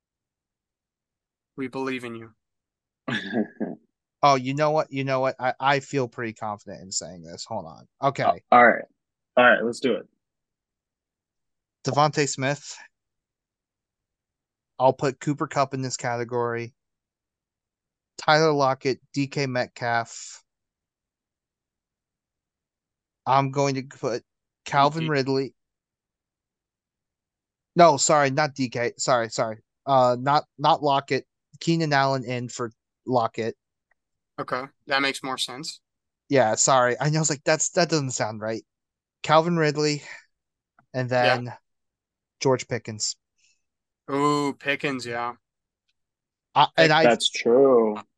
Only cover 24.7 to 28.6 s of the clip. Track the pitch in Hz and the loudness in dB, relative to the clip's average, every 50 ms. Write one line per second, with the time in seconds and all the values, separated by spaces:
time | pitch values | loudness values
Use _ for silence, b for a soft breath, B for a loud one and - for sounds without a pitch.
24.7 | - 139 139 147 151 165 160 156 147 139 127 135 135 135 139 120 - _ _ _ | 2 2 2 2 2 -2 -4 -2 -2 0 0 0 -2 -2 -2 -6 -10 _ _ _
25.7 | _ _ _ _ _ _ _ _ _ _ _ _ _ _ _ _ _ _ _ _ | _ _ _ _ _ _ _ _ _ _ _ _ _ _ _ _ _ _ _ _
26.7 | _ _ _ _ _ _ _ _ _ _ _ _ _ _ _ _ _ _ _ _ | _ _ _ _ _ _ _ _ _ _ _ _ _ _ _ _ _ _ _ _
27.7 | - 170 170 165 143 - - - 160 147 143 139 131 156 151 143 139 - | 4 6 6 8 6 4 2 2 4 4 4 2 2 0 -2 -2 -2 -4